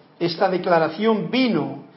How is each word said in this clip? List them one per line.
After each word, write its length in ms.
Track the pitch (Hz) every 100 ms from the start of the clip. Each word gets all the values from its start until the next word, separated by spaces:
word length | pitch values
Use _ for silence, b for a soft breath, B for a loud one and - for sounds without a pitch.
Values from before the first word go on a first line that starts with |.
| B -
Esta 300 | 170 - 196
declaración 840 | 180 180 165 160 208 220 214 165
vino 540 | 247 254 170 143 - -